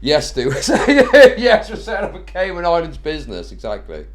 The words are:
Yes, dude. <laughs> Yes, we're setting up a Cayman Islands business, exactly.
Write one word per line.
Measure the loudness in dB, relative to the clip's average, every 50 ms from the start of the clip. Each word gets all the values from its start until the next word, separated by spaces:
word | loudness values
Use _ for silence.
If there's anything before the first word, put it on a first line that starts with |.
Yes, | -2 0 -2 -2 -2 -4
dude. | -6 -4 -2 -2
<laughs> | -2 -4 -2 -2 0 0 2 2 4 4 4 6 8 8 8 8 8 6
Yes, | 0 2 2 2 0 -2
we're | -12
setting | -14 -10 -8 -6 -6 -6 -6
up | -8
a | -12
Cayman | -16 -14 -6 -6 -6 -6 -6 -4 -2
Islands | 0 0 0 0 -2 -8 -12
business, | -8 -8 -8 -8 -8 -10 -12 -12 -12 -14
exactly. | -16 -14 -10 -10 -10 -10 -10 -14 -14 -14 -16 -16